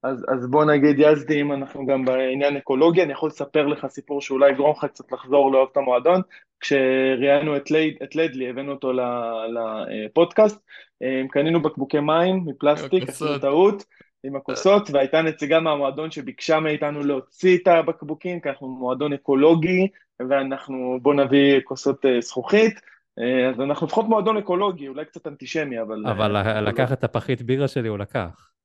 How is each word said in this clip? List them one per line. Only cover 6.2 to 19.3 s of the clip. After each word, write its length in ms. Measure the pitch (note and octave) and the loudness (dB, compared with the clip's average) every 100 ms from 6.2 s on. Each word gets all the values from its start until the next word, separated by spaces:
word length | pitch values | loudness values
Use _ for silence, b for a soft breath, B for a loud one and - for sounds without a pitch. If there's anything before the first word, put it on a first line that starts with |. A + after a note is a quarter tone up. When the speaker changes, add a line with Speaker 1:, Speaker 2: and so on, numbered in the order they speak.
| F#3 b b _ | 0 b b _
Speaker 1:
כשראיינו 960 | - C#3+ C3 C3 C3 C3 C#3 C#3+ D3+ C#3+ | -2 2 2 2 2 0 2 2 2 -4
את 140 | C#3 | 0
לייד-, 260 | D#3 D#3 - | 0 0 -4
את 120 | C3+ D3+ | -10 -2
לדלי, 340 | D#3+ C3 B2+ | -2 -2 -8
הבאנו 220 | B2+ C#3 | -8 -8
אותו 220 | C#3 C3+ | -6 -4
ל-, 600 | B2+ B2 A#2+ A#2 A2+ A2+ A#2 A2+ A2 - G#2+ G#2+ | -2 -2 -4 -6 -6 -6 -6 -6 -8 -8 -8 -4
לפודקאסט, 580 | - E3+ - G#3+ G#3 _ B B _ | 0 2 4 2 2 _ B B _
אה, 180 | B2+ C3 C3+ | -6 -4 -2
קנינו 300 | C#3+ D#3 E3+ | 0 2 2
בקבוקי 380 | D3+ - C3+ D3+ | 0 -4 -4 -2
מים 440 | D3 D#3+ F3+ F#3+ E3 | 2 2 2 0 -4
מפלסטיק, 600 | C3+ D3 D3+ C#3+ F#3 - | -2 0 0 0 -2 -2
Speaker 2:
כוסות. 220 | C3 D#3 | -6 -4
Speaker 1:
עשינו 120 | C#3+ | -2
טעות 440 | C#3 D3 G3 G3+ - b b _ | 0 4 4 2 -10 b b _
עם 120 | C3+ C#3 | -12 -12
הכוסות, 540 | - A#2 F#3+ G3+ G#3 | -8 -2 4 4 4
והייתה 320 | C#3+ C3+ D#3+ | 0 2 2
נציגה 380 | D#3+ D#3 C#3+ D#3+ | 0 -2 0 0
מהמועדון 520 | D#3+ D3 C#3 C3 D#3+ | 2 -2 -2 -4 -10
שביקשה 480 | D#3+ C3 - - D#3 | -10 -14 -12 0 0
מאיתנו 440 | D#3 D3+ D3 D3 | 0 -2 -4 -4
להוציא 540 | C#3+ C3+ C3 _ F#3 F3+ | -4 -4 -6 _ 2 4
את 100 | F3+ | 6
הבקבוקים, 720 | E3+ E3 D#3+ D3 D#3 F#3 F3 | 4 4 -4 -8 -10 -8 -8
כי 100 | D3+ | -8
אנחנו 180 | C3+ C3 | -10 -12
מועדון 460 | C3 B2 C3 D3 | -8 -6 -4 -4
אקולוגי, 720 | C#3 - | -6 -2